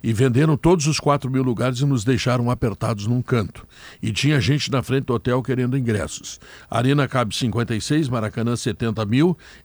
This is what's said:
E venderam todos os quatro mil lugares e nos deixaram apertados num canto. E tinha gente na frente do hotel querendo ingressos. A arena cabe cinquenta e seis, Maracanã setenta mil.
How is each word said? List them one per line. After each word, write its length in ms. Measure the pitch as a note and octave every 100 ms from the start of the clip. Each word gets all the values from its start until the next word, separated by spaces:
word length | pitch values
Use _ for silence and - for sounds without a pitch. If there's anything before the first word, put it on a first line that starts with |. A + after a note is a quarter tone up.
E 80 | -
venderam 460 | G#2+ C3 A#2+ D#3 C#3+
todos 280 | D#3+ F3+ D3
os 140 | D3
quatro 320 | - C#3+ B2+
mil 100 | C3
lugares 380 | C3 A2 B2 B2
e 60 | C#3+
nos 180 | C3
deixaram 480 | G2+ B2+ - B2 A#2+
apertados 560 | A#2+ A#2+ G2 A2+ A2 G#2
num 140 | B2
canto. 440 | B2 B2 F#2+ - - - - -
E 100 | A2
tinha 280 | G#2 C#3 D3+
gente 300 | G2 D3 -
na 140 | C3+
frente 220 | - C3 B2+
do 80 |
hotel 280 | A#2 B2+ B2+
querendo 360 | B2+ B2 B2 C#3
ingressos. 640 | A#2+ G#2 D2+ - - - - - -
A 80 | A2+
arena 300 | B2 D3 C3
cabe 260 | C3 A#2
cinquenta 400 | - B2+ G#2+ A#2
e 60 | A2+
seis, 280 | - D3 D3
Maracanã 460 | A#2+ G#2+ - A2+ A#2
setenta 480 | - G2+ A#2 G#2+ G#2
mil. 300 | A#2+ E3+ F3 - -